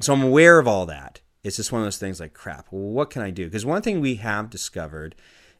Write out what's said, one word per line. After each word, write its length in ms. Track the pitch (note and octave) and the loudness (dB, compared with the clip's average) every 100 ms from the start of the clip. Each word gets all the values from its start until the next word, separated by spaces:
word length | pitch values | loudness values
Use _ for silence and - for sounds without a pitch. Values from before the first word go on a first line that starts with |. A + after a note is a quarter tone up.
so 120 | - | 0
I'm 100 | C#3 | 2
aware 360 | C3 C#3 E3+ E3+ | 4 8 10 8
of 80 | B2 | 6
all 200 | G2+ F2 | 2 -2
that. 340 | C#2+ C#2 - _ _ | -8 -14 -20 _ _
It's 120 | G#2 G2+ | -10 -8
just 160 | G#2 | -6
one 80 | A#2 | -4
of 60 | G#2 | -4
those 120 | F#2+ | -6
things 220 | G2 F2 | -8 -10
like, 140 | D#2+ | -14
crap, 320 | - - C#2+ - | -16 -16 -16 -14
well, 120 | F#2+ | -12
what 280 | G2 A#2+ C#3+ | -6 -4 -4
can 120 | C3+ | -6
I 80 | G2+ | -8
do? 180 | F#2 E2+ | -8 -8
'Cause 160 | G#2 | -6
one 180 | A#2 F3+ | -4 -4
thing 180 | A3 F#3+ | -2 -2
we 160 | C#3 A2+ | -2 -4
have 340 | A2 G#2 G#2+ | -4 -6 -6
discovered 640 | - - F#2 D#2 D#2 D#2+ - _ _ _ _ | -10 -12 -10 -10 -12 -14 -16 _ _ _ _